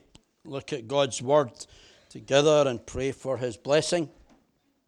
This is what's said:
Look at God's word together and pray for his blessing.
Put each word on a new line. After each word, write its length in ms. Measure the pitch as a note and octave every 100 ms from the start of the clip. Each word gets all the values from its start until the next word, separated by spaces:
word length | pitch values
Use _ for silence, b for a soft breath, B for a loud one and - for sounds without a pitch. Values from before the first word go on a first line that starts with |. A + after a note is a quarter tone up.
| _ _ _ _ -
Look 280 | C3+ -
at 140 | C#3+ A#2
God's 340 | C#3 C#3 -
word 460 | B2 D3+ C3+ - - b b b b
together 580 | - - C3+ D3 D3+ C#3
and 160 | A#2+
pray 280 | - B2+ C3+
for 260 | B2+ C3 B2
his 180 | B2+ A2
blessing. 540 | - D3+ D3+ F3 D3 - _ _ _ _ _ _